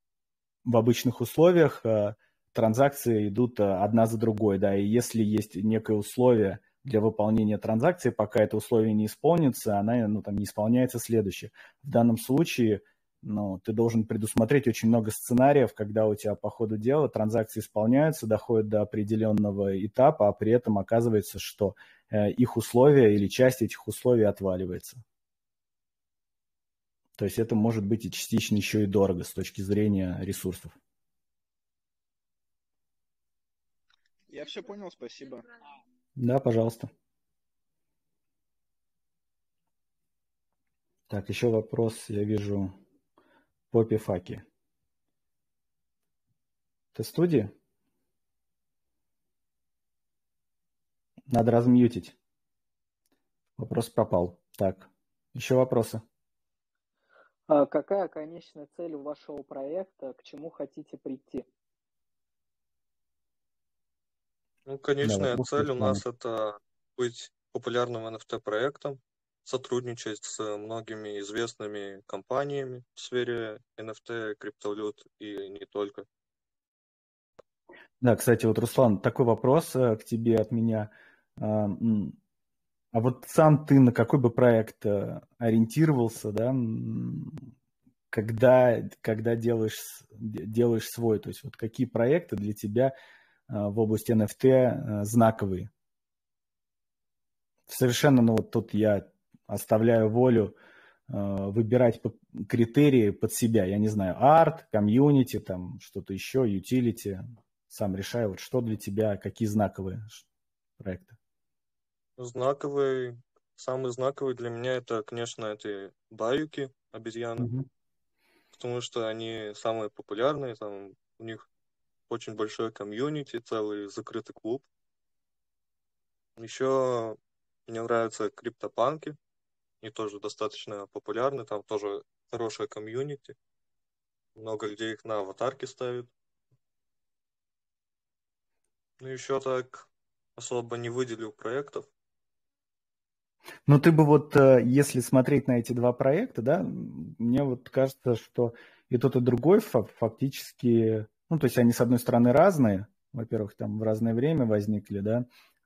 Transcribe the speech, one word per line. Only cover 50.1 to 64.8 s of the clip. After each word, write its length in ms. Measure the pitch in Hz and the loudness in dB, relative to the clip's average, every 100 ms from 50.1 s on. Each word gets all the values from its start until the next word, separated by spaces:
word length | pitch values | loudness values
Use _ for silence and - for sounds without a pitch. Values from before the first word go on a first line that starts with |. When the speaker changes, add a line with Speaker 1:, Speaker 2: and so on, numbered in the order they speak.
| _ _ _ _ _ _ _ _ _ _ _ - | _ _ _ _ _ _ _ _ _ _ _ -2
Speaker 1:
Надо 240 | 120 117 | 2 4
размьютить. 640 | 117 123 123 120 92 - _ _ _ _ _ _ _ _ _ _ _ _ _ _ - | 4 6 6 6 2 -10 _ _ _ _ _ _ _ _ _ _ _ _ _ _ -12
Вопрос 300 | 117 117 - | -6 -4 -2
пропал. 500 | - 107 90 90 - _ - | -2 0 2 0 -6 _ -2
Так, 320 | 95 - _ _ _ _ _ | -2 -2 _ _ _ _ _
еще 220 | - - 127 | -8 0 2
вопросы? 440 | 131 123 110 117 - _ _ _ _ _ _ _ _ _ _ _ _ _ - | 2 0 -2 -6 -14 _ _ _ _ _ _ _ _ _ _ _ _ _ 2
Speaker 3:
А 180 | 151 139 | 2 2
какая 400 | 151 - 196 175 | 0 -2 -4 -4
конечная 600 | 156 156 170 - 156 147 - | -8 -14 -16 -20 -20 -18 -14
цель 200 | 170 147 | -12 -10
у 80 | |
вашего 400 | 143 147 - 143 | -12 -12 -14 -16
проекта? 680 | 131 139 139 180 190 - 131 | -14 -12 -8 -8 -10 -14 -16
К 100 | - | -16
чему 260 | - 143 160 | -20 -18 -16
хотите 480 | - 139 - 151 147 | -12 -14 -14 -20 -14
прийти? 480 | 139 131 _ - - _ _ _ _ _ _ _ _ _ _ _ _ _ _ _ _ _ _ _ _ _ _ _ _ _ _ _ _ _ _ _ 135 | -12 -12 _ -14 -14 _ _ _ _ _ _ _ _ _ _ _ _ _ _ _ _ _ _ _ _ _ _ _ _ _ _ _ _ _ _ _ -14
Speaker 4:
Ну, 120 | |
конечная 580 | 135 | -8